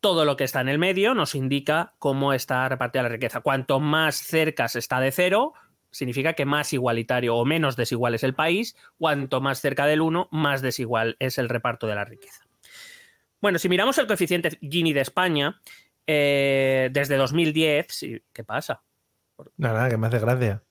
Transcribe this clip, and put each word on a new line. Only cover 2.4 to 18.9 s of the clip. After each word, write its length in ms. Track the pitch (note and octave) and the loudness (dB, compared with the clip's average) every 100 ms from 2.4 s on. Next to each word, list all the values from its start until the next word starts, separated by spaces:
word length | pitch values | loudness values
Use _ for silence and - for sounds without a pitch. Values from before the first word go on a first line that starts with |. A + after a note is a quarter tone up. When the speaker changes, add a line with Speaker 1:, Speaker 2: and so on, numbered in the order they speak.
| - B2+ C3 | -2 -2 -2
Speaker 1:
repartida 340 | B2+ B2 C3 | -2 -2 -2
la 60 | B2 | -2
riqueza. 320 | A2+ B2 A#2+ | -2 -4 -2
Cuanto 400 | D3 C3+ B2+ C3+ | 0 0 0 0
más 360 | D3 D#3 D#3+ - | 2 2 2 -2
cerca 520 | - D#3+ D#3 - A#2 | -2 0 0 0 -2
se 100 | A#2+ | -2
está 220 | - B2+ | -2 0
de 100 | C3+ | 0
cero, 440 | C3+ F3+ G3+ C#4+ - _ _ _ | 2 2 2 0 -4 _ _ _
significa 440 | - B2+ B2 C#3+ | -8 -6 -2 -2
que 100 | D#3+ | -2
más 280 | C#3 D3 D3 | 0 0 0
igualitario 640 | C#3 B2 A#2 A2+ B2 A#2+ A#2 | -2 0 -2 0 0 2 2
o 80 | |
menos 320 | B2 D#3+ D3 A#2+ | 2 2 0 0
desigual 380 | A#2 A#2+ A#2+ | -2 0 0
es 80 | A#2 | 0
el 120 | C3 | -2
país. 420 | C3 D#3+ F3+ A3+ - - _ | 0 0 0 -2 -10 -20 _
Cuanto 420 | D#3+ C#3+ C3+ C3 | -2 0 -2 -2
más 200 | C#3 C3 | 0 0
cerca 260 | C#3+ C3+ C#3+ | -2 0 2
del 160 | D#3 | 2
uno, 260 | D#3+ E3+ F#3+ | 2 0 -2
más 300 | D#3 D3 C3+ | -2 0 0
desigual 540 | C3 A#2+ A#2 A#2 A2+ - | -2 -4 -2 0 0 -2
es 200 | C3 B2+ | -4 -2
el 100 | A#2+ | -4
reparto 380 | A#2+ A#2+ A2+ A2 | -2 -2 -4 -4
de 80 | |
la 100 | G#2 | -4
riqueza. 400 | G#2 - - - _ _ - - - - - _ _ _ | -6 -12 -20 -20 _ _ -20 -20 -20 -20 -20 _ _ _
Bueno, 180 | G3+ F3 | 0 2
si 100 | F#3 | 2
miramos 300 | F3+ A3+ C#4 | 2 2 2
el 80 | A#3 | 0
coeficiente 520 | G3 E3+ F3 E3 C#3+ | 0 0 0 -2 -4
Gini 320 | D3 D#3+ E3 | -4 0 2
de 80 | C#3+ | 2
España, 580 | C3 - F3+ D3+ C#3+ - - - _ _ - | 0 0 2 2 0 -4 -20 -20 _ _ -2
eh, 840 | D3+ C#3+ C#3+ C#3 C3+ C3+ C3 C3 | 2 2 2 2 2 2 2 0
desde 240 | C3+ C#3 C3+ | -2 0 0
dos 160 | C3 | 2
mil 200 | D3+ D#3+ | 2 2
diez, 340 | D#3 D#3+ D3 E3+ | 2 2 2 -2
sí, 320 | - - A2+ _ | -10 -10 -12 _
¿qué 100 | - | -18
pasa? 400 | A2 A#2 - C3 _ | -8 -8 -6 -10 _